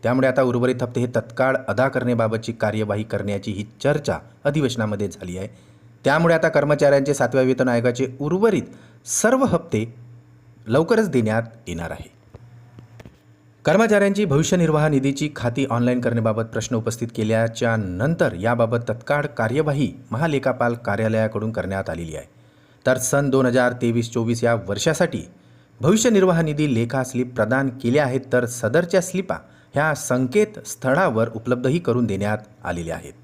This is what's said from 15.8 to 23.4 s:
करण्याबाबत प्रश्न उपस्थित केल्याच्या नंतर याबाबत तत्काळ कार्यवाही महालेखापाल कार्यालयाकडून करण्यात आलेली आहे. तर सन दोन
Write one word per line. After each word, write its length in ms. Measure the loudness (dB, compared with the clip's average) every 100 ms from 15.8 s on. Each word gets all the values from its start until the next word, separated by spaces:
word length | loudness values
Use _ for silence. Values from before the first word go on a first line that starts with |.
| 2 0
करण्याबाबत 440 | 0 0 0 -2
प्रश्न 320 | -4 -4 -4 -4
उपस्थित 320 | -4 -6 -8 -4
केल्याच्या 600 | 0 2 0 -2 -2 0
नंतर 560 | -2 -2 -2 2 0
याबाबत 460 | 0 -2 2 2 0 -4
तत्काळ 380 | -8 -2 -2 -2
कार्यवाही 680 | -4 -2 0 -2 0 -2 -4 -8
महालेखापाल 640 | -2 0 0 -2 0 -2
कार्यालयाकडून 800 | -2 -4 -2 0 0 0 -2 -4
करण्यात 380 | -4 -4 -4 -6
आलेली 260 | -8 -8 -12
आहे. 180 | -14 _ -20 _ _ _ 0
तर 120 | 0
सन 320 | 2 0 2
दोन 160 | 4